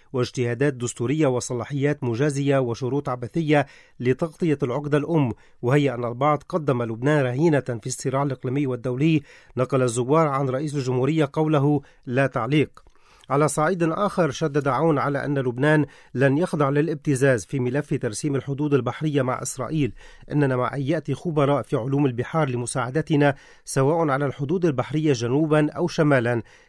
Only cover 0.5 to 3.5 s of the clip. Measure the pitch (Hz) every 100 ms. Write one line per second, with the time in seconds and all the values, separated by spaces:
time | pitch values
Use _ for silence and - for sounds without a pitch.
0.5 | 120 147 127 120 - 120 156 143 123 -
1.5 | 120 110 143 143 147 123 113 147 139 139
2.5 | 139 123 113 127 143 143 123 127 170 151